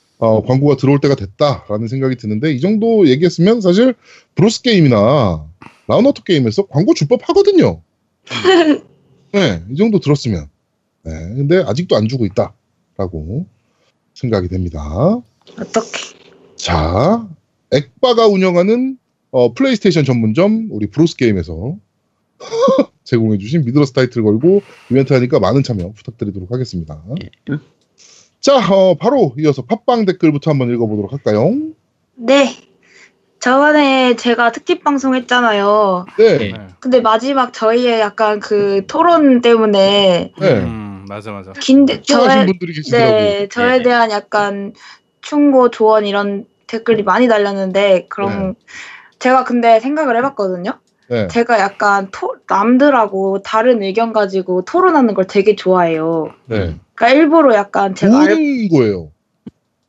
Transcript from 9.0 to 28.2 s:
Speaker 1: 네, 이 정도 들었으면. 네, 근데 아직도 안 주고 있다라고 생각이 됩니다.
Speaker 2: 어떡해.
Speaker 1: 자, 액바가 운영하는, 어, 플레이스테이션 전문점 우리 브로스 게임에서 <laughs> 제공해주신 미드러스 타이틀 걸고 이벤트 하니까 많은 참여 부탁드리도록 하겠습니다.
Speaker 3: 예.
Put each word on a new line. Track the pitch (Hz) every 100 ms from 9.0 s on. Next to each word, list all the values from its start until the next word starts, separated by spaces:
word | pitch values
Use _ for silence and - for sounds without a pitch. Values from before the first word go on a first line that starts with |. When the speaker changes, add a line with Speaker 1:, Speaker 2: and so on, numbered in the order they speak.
| _ _ _
Speaker 1:
네, | 202 151 85 92
이 | 143
정도 | 226 196
들었으면. | 139 147 117 87 73 _ _ _ _ _
네, | 82 78 85
근데 | 127 143 185
아직도 | 135 127 180
안 | 110 110
주고 | 131
있다라고 | 101 107 - - _ _ _ - 92 85 78 131 190 _ _ _ _ _ _
생각이 | - 123 104 87
됩니다. | 92 87 76 73 87 165 240 - _ _ -
Speaker 2:
어떡해. | - 330 - - - - _ _ _
Speaker 1:
자, | - - 82 80 92 156 233 208 156 _ _ _
액바가 | 139 - _ 254 233 220
운영하는, | 190 185 175 190 240 262 262 _ _ _
어, | 127 120
플레이스테이션 | 127 269 226 196 156
전문점 | 135 120 110 120 202 220 220
우리 | 104 104
브로스 | 151 160 -
게임에서 | 117 95 80 80 117 202 _ _ _ _ _ _
<laughs> | - 453 539 269 - _
제공해주신 | - 117 110 104 104 165
미드러스 | 120 143 147
타이틀 | 135 127 120
걸고 | 107 110 165 202 - - -
이벤트 | 127 135
하니까 | 131 127 143
많은 | 95 135
참여 | 135 104 87
부탁드리도록 | 110 - - 101 95 92
하겠습니다. | 127 123 90 78 76 87 170 - _ -
Speaker 3:
예. | 151 - _ _ _ - _